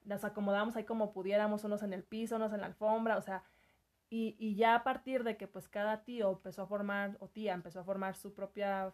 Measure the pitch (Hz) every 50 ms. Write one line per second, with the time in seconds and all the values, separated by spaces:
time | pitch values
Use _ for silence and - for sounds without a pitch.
0 | - 202 202 202 - 202 202 214 208 202 202 202 214 233 226 226 214 - 226 220
1 | 214 - - 190 180 190 202 208 214 214 208 208 208 208 208 208 208 202 185 185
2 | 175 - 220 220 226 226 233 220 220 214 214 202 190 - 170 - 214 214 220 226
3 | 226 226 214 190 - 202 190 185 - - _ _ _ _ _ _ _ _ _ _
4 | _ - 226 226 226 220 214 - 220 214 202 196 226 226 233 233 233 269 262 262
5 | - 262 262 254 233 233 214 - 196 185 - 190 175 - - 208 208 214 220 220
6 | 214 - 240 233 208 190 190 185 - 190 - - 190 185 208 202 208 202 202 202
7 | 202 202 208 - 196 180 - 214 214 202 180 180 165 175 165 185 175 185 196 190
8 | 190 190 185 - - 202 202 - 202 196 - 208 202 196 196 196 190 190